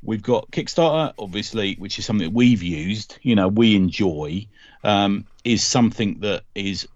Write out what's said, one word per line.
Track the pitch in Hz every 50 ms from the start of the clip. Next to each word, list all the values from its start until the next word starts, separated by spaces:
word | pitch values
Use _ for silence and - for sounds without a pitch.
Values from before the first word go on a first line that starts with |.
we've | - - 110 101
got | 95 123 120 107 - -
Kickstarter, | - 170 - - - 175 165 160 151 160 156 - - -
obviously, | 107 92 87 104 101 - - 113 98 98 -
which | - 95 104 - -
is | -
something | - 110 104 85 80
that | 104
we've | 120 123 123 120 95 87
used, | 87 82 76 78 95 107 107 - - - -
you | - 127 113
know, | 101 92 95
we | 104 113 117 113 107
enjoy, | 98 92 87 - - 101 92 78 73 76 73 82 98 110 - _ _ - - - - -
um, | 104 104 101 101 101 101 101 - - - - -
is | 120 113 92 -
something | - - 127 120 107 - - 110 101 - -
that | 104 104 92 - - - -
is | 101 98 98 95 90 - - -